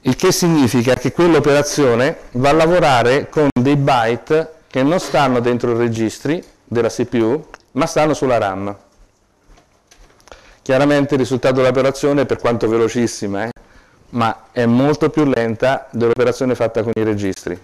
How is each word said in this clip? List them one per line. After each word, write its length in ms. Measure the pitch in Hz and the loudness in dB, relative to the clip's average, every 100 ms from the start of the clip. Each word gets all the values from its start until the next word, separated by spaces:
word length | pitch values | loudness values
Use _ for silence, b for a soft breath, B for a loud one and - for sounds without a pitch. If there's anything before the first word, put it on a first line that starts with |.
il 140 | - 127 | -2 0
che 160 | 185 | 0
significa 640 | 180 175 160 127 131 117 123 | 2 2 2 2 2 0 0
che 160 | 139 | -2
quell'operazione 1080 | - 175 160 143 143 143 - 139 117 131 165 - | 0 2 4 4 0 0 0 2 2 0 -4 -10
va 180 | 123 135 | -2 0
a 40 | |
lavorare 720 | 151 160 180 165 127 117 135 - | 2 2 2 2 2 2 0 -2
con 220 | - 143 | 0 0
dei 240 | 127 127 147 | 2 0 2
byte 800 | 139 131 113 120 - 156 160 - _ | 2 0 0 -2 0 -2 -2 -10 _
che 140 | 135 | -2
non 180 | 135 175 | 0 0
stanno 400 | - 160 139 123 | -2 0 2 0
dentro 320 | 120 120 120 | 0 0 0
i 60 | 117 | 0
registri 680 | 120 113 110 - 139 165 - _ | 0 0 -4 -4 -6 -6 -8 _
della 260 | _ 113 113 | _ -2 -2
C 160 | - 117 | -2 -4
P 80 | 123 | 0
U, 320 | 110 143 156 - _ | 0 -2 -6 -20 _
ma 140 | 127 160 | -6 -4
stanno 280 | - 151 | 0 0
sulla 240 | 143 139 117 | 0 0 0
ram. 380 | 104 95 101 101 _ _ _ _ _ _ _ - _ _ _ _ B B B B B B | 0 -4 -8 -12 _ _ _ _ _ _ _ -20 _ _ _ _ B B B B B B
Chiaramente 540 | - 131 143 147 139 139 | -2 2 4 2 2 0
il 40 | |
risultato 360 | 117 131 - 127 | 0 0 0 2
dell'operazione, 680 | 131 127 131 135 147 143 127 | 2 2 0 0 0 0 0
per 120 | 117 | -2
quanto 300 | 120 117 113 | -2 -2 0
velocissima, 800 | 113 113 113 113 - 104 98 110 | 2 0 0 -2 -2 -8 -6 -6
eh, 60 | - b b b b _ | -10 b b b b _
ma 360 | 120 113 - - | -4 -2 -4 -10
è 140 | - 117 | -2 2
molto 440 | 117 139 147 156 | 2 2 2 0
più 160 | 151 147 | 2 0
lenta 640 | 123 117 110 131 135 - | 2 -2 0 -2 -2 -6
dell'operazione 640 | 113 117 117 123 117 127 120 | -2 0 2 0 0 -2 -2
fatta 280 | 113 117 | -2 -2
con 80 | 110 113 | -4 -2
i 80 | |
registri 560 | 110 104 101 92 - 87 | -2 -2 -4 -6 -8 -10